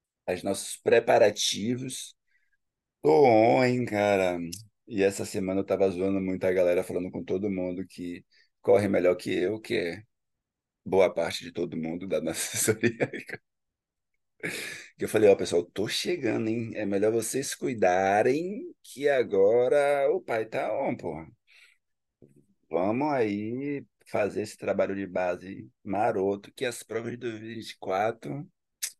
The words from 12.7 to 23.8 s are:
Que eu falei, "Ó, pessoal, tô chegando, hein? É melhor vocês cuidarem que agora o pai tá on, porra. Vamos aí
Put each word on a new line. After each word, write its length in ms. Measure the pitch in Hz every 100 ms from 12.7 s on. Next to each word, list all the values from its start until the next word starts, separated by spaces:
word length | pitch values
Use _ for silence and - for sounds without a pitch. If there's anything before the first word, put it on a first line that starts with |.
| 107 117 - - - - - _ _ _ _ _ _ _ _ _ _ - - - - - -
Que 60 |
eu 40 | 101
falei, 200 | 107 104
"Ó, 60 | 95
pessoal, 280 | 90 87
tô 240 | 87 - -
chegando, 600 | - 208 170 113 117 110
hein? 240 | 117 113
É 100 | - 101
melhor 260 | 101 107
vocês 420 | 113 107 131 139
cuidarem 1200 | - 139 110 90 92 95 101 123 147 185 214 349 -
que 260 | - 123 143
agora 1000 | 135 101 98 101 120 127 143 143 143 139
o 80 | 185
pai 260 | - 113 113
tá 260 | 123 170 110
on, 180 | 160 120
porra. 300 | 90 78 80 - _ _ _ _ _ _ _ _ 69 71 _ _ -
Vamos 380 | 80 98 120 151
aí 720 | 135 110 101 107 123 143 143